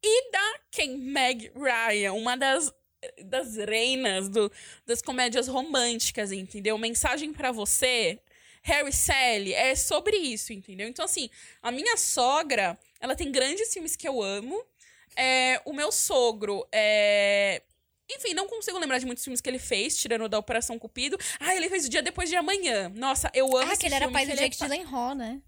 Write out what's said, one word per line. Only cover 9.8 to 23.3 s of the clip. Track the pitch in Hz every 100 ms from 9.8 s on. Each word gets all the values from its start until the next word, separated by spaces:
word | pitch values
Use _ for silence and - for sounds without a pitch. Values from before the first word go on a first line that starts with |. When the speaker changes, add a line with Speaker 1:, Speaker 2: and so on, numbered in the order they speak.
| - 311 427 415
Speaker 1:
isso, | 302 214 -
entendeu? | 208 190 190 214
Então, | 247
assim, | 370 - 247 - - -
a | 233
minha | 254 415 466
sogra, | - - 247 294 208 226 190 175 _ _
ela | 247 294
tem | 294
grandes | 262 262 370 440
filmes | 392 320 -
que | 330
eu | 262
amo. | 196 202 226 392 - _ - _ _ -
É, | 262 262 254 254
o | -
meu | 277 302
sogro, | - - 285 240 220 208 202 -
é, | 220 214 214 208 208 202 202 202 180 _ _ _ _ -
enfim, | 539 466
não | 339 403
consigo | 453 415 370
lembrar | 311 262
de | 254
muitos | 240
filmes | - 247
que | -
ele | 254
fez, | - 202 226 -
tirando | - 220 220
o |
da | 214
Operação | 208 233 - 233
Cupido. | 220 - 269 381 - -
Ah, | 302 370
ele | 339
fez | 381 277
O |
Dia | 294
Depois | 294 359 349
de | 359
Amanhã. | 320 403 349 220 180
Nossa, | 202 262 262 -